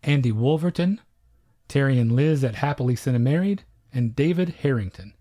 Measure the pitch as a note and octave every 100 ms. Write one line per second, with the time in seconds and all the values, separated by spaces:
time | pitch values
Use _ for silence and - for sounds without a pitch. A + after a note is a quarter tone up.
0 | - C#3+ A#2+ A2 B2 D#3 F3 E3+ F3 G#3
1 | _ _ _ _ _ _ _ C#3 C#3 B2+
2 | A#2 A#2+ D3+ D3+ C3 G#2+ C#3+ C#3+ B2+ A#2+
3 | - B2 A#2+ D#3 F#3+ G3 - _ _ B2+
4 | A#2+ A#2 D3 F3+ F3+ - C#3+ B2+ F#2+ -
5 | G2+ -